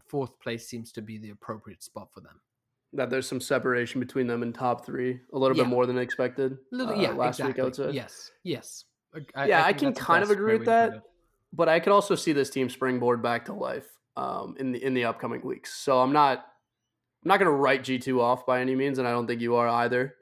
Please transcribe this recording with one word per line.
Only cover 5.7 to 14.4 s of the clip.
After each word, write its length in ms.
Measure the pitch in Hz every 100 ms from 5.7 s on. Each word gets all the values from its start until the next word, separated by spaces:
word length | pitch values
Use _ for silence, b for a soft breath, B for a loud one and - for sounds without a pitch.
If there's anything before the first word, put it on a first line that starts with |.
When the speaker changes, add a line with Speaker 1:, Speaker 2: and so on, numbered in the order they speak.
| 123 123
Speaker 2:
than 120 | 127
expected, 600 | 123 - 127 127 131 131 _
Speaker 1:
Little, 220 | 247 247 208
Speaker 2:
uh, 60 |
Speaker 1:
yeah, 100 | 175
Speaker 2:
last 280 | 117 123 127
week, 80 | 135
I 20 |
Speaker 1:
exactly. 140 | 131
Speaker 2:
would 120 | 131 135
say. 160 | 139
Speaker 1:
Yes, 400 | 131 104 - - _
yes. 420 | 180 127 - - - _ _ 156
Ag-, 160 | 139 135
I, 120 | 139
Speaker 2:
Yeah, 120 | 175
Speaker 1:
I 20 |
Speaker 2:
I 40 | 165
Speaker 1:
think 100 | -
Speaker 2:
can 80 | 277
Speaker 1:
that's 100 | -
the 60 | -
Speaker 2:
kind 180 | 170
of 60 | 208
Speaker 1:
best 80 | 202
Speaker 2:
agree 140 | 214
Speaker 1:
way 40 | 226
Speaker 2:
with 60 | 226
Speaker 1:
to 40 |
put 200 | 226 226
Speaker 2:
that, 60 | 226
Speaker 1:
it. 60 | - _ _ _ _
Speaker 2:
but 180 | 156 160
I 100 | 165
could 140 | 185
also 220 | 202 202 175
see 160 | -
this 180 | 143 135
team 200 | 139 123
springboard 520 | - 127 127 120 120
back 240 | 120 120 -
to 80 |
life, 340 | - 127 127 - _ _ -
um, 400 | 131 -